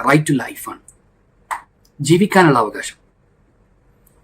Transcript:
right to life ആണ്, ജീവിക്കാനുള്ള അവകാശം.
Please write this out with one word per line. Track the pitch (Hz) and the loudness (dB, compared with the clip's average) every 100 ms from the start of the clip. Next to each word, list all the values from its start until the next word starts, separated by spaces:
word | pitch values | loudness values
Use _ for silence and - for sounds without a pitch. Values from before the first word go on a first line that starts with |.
| 120 | 0
right | 151 | 0
to | 151 | 0
life | 135 - - - | -4 -6 -14 -16
ആണ്, | - _ _ _ _ _ _ - - _ _ _ - | -18 _ _ _ _ _ _ -16 -14 _ _ _ -6
ജീവിക്കാനുള്ള | 139 175 202 196 170 127 | 0 2 4 4 4 4
അവകാശം. | 107 - - - _ _ _ _ _ _ _ _ _ _ _ _ | -2 -6 -14 -16 _ _ _ _ _ _ _ _ _ _ _ _